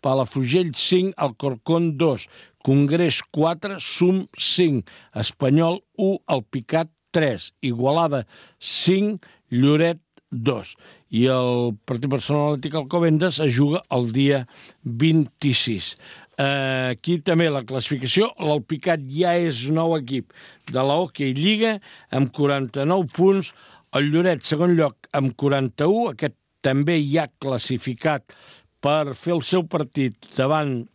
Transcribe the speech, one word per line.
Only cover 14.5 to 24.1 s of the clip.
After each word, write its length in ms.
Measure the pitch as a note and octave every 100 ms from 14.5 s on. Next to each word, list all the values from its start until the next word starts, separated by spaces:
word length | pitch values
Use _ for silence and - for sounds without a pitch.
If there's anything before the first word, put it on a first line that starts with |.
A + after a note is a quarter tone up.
| - - _
vint-i-sis. 1080 | - A#2 D#3+ D#3+ C#3 _ C#3+ B2 - G#2 - - - - - -
Eh, 560 | C#3 C#3 C3+ C3 B2+
aquí 300 | A#2+ - F3
també 220 | E3 E3 E3
la 160 | C#3
classificació, 640 | A2+ C3 - C#3+ B2+ - A3+ -
l'Alpicat 640 | D#3+ D3+ A2 D#3 F#3 E3 C3+
ja 240 | C#3+ F3 F3
és 220 | E3+ B2 B2+
nou 220 | D#3 E3 D#3+
equip 380 | B2 C3 - - - - -
de 140 | B2+
la 140 | C3+ D3
Hockey 320 | F3+ - C#3
Lliga 460 | C3 F3 G#3+ A3+ G#3+ - - _
amb 160 | C3 C3+ -
quaranta-nou 680 | C#3+ C#3 C3 C#3 C#3 F#3+ D#3
punts, 460 | - F#3 G3 E3+ - - - _ C3
el 140 | C#3+